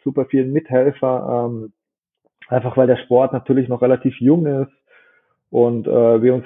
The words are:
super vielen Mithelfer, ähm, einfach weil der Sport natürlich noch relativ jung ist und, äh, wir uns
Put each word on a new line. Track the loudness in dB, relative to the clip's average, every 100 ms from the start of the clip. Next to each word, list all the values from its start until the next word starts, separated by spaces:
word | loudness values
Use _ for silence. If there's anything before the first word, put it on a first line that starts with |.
super | -8 -6 -2
vielen | -2 -2
Mithelfer, | -4 -2 0 0 -2 -2 -4 -4 -4 -4
ähm, | -8 -14 _ _ _ _ _ _ _ -6
einfach | -4 -2 0
weil | 2
der | 0
Sport | 0 0 2
natürlich | -2 -2 -2 -2
noch | -2
relativ | 0 0 -2 -2
jung | 0 2 0
ist | -4 -6 _ _ _ _ _ _ _ _
und, | 0 0 0 -2
äh, | 2 4 4
wir | 2
uns | 0